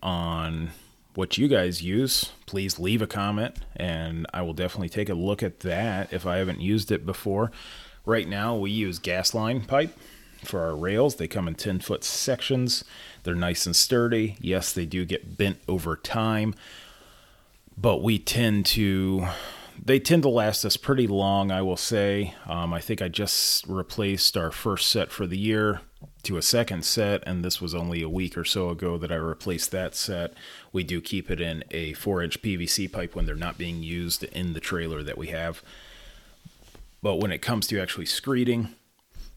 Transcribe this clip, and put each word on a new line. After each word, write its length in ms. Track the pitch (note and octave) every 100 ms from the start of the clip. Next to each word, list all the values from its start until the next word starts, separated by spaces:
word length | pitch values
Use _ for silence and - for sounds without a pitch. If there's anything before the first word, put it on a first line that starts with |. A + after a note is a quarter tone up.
on 640 | F#2 F2 E2+ E2 D#2+ D#2+ E2 - - _ _ -
what 220 | F#2 -
you 100 | C#3+
guys 340 | B2+ F2+ E2+
use, 500 | F2 G#2 C3+ - - - -
please 340 | G2 G2 -
leave 220 | F3+ A3
a 60 | -
comment, 500 | - G2+ G#2 A#2+ - - -
and 500 | F2 D#2+ E2 E2 D#2+
I 80 | -
will 120 | F2
definitely 360 | D#2+ F2+ G#2+ E2+
take 200 | - G#2
a 60 | F2
look 260 | F#2 G2+
at 200 | G2+ -
that 520 | F#2 F2 A2+ F#2+ F#2+
if 120 | F2+ F2
I 120 | F2+
haven't 240 | F#2 E2+
used 300 | F2+ G#2+ G2
it 140 | G#2 E2
before. 460 | - G#2 G2 A#2 - - - - - -
Right 220 | A2+ E2
now, 280 | G2+ A2 A2+
we 160 | G2
use 280 | A2 G2+ E2+
gas 340 | F#2 F2+ F#2+
line 280 | A#2 A2 B2+
pipe 360 | G#2 C#3 D#3+ - - - - - -
for 160 | F#2+
our 140 | E2 D2+
rails. 400 | F2 G#2 C#3+ -
They 120 | D#2+
come 200 | G#2 E2+
in 80 | D#2+
ten-foot 480 | G#2+ F#2 - F#2+
sections. 840 | - - - B2 - C3 B2+ - - - - -
They're 120 | - F2
nice 300 | F2 F2 F2+
and 100 | E2+
sturdy. 640 | - B2 A#2+ A#2 A2 G2
Yes, 320 | - F#2 F#2+
they 140 | - E2
do 180 | F#2
get 340 | F2 F#2 F2 -
bent 220 | G2+ - -
over 300 | F#2 E2+ D#2
time, 560 | - A2+ A2 A2 G#2+ G#2+ - - - - - - - - _ _ - -
but 240 | A2 F2
we 160 | G#2+ G#2
tend 460 | - B2 A#2 G#2 F#2+
to, 600 | A2+ G2+ F#2+ F#2+ F#2+ F2+ E2+ - - - -
they 160 | - C3+
tend 240 | - E3+
to 60 | C#3+
last 340 | A#2 G#2+ G2+
us 140 | G#2+ -
pretty 300 | - C3+ A2+
long, 440 | G2 G2 G2 G2
I 100 | F#2+
will 160 | F#2+ F2+
say. 580 | - A2 G2+ G2+ F#2+ - -
Um, 280 | E2+ E2+
I 60 | E2+
think 220 | - G#2+
I 80 | F#2
just 580 | E2+ G2+ - - - -
replaced 680 | F#2 F2+ - G2+ F#2+ - -
our 140 | E2
first 380 | - A2 F#2+ -
set 220 | A2 E2+
for 160 | - F#2+
the 100 | F#2+
year 440 | G#2 G#2+ G#2+ G2+ - - - -
to 140 | - F2
a 40 |
second 440 | - A#2+ A#2 F#2 D#2+
set, 380 | - G2+ G2+ -
and 180 | F2+
this 180 | F2+ -
was 140 | F2 E2+
only 260 | F2 E2+
a 80 | D#2+
week 280 | F2 F2+ F2
or 80 | E2
so 240 | G2+ F2+
ago 280 | E2+ F2+ E2+
that 140 | D#2+
I 40 | E2
replaced 560 | D#2+ D#2 G2+ E2 -
that 240 | F#2 F2 -
set. 380 | - F2+ E2+ - - - -
We 120 | F#2+
do 180 | E2 F2
keep 280 | - G2 -
it 120 | E2
in 220 | E2+ D#2+ -
a 220 | E2 D#2+
four-inch 480 | D#2 G#2 F#2 E2+ -
P 140 | A2 F#2
V 120 | E2+
C 200 | - F#2
pipe 280 | - F2 F2+
when 100 | D#2+
they're 100 | D2+
not 220 | E2 -
being 260 | F2 E2+
used 400 | D#2+ E2+ E2+ -
in 300 | - D#2+ F2+
the 60 | D#2
trailer 420 | - F2+ E2 D#2
that 140 | D2 -
we 100 | D#2+
have. 340 | E2 E2+ D#2+ - - - - - - - - - - - - - -
But 140 | G#2 F2
when 160 | G2+
it 100 | E2+
comes 260 | - A#2 -
to 140 | G#2
actually 240 | F#2 - E2+
screeding, 680 | - - B2+ B2 A#2 A2 - _ _ _ - -